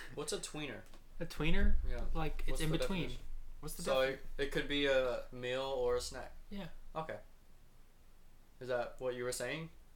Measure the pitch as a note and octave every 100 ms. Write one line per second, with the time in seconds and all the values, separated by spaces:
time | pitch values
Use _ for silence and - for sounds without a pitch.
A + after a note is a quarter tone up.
0 | - - D3+ G3 - D3+ D3 G#2+ - -
1 | - - E3 - D#3 F3+ G3+ - - B2
2 | A#2 D#3+ D#3 - - - D#3+ D#3+ B2+ F#3+
3 | C3+ - - - - - D3+ - E3+ C3
4 | C3 - - - C#3 D#3+ C3 C#3+ C#3+ C3
5 | B2+ A2+ - B2+ B2 B2+ C3+ C3+ B2 B2
6 | B2 C3 A#2 - - G3+ E3 - - D#3
7 | D#3+ G#2+ - - - - - - - -
8 | - - - - - - B2 B2 A#2+ -
9 | B2+ B2 B2 B2 B2 D3+ E3 - -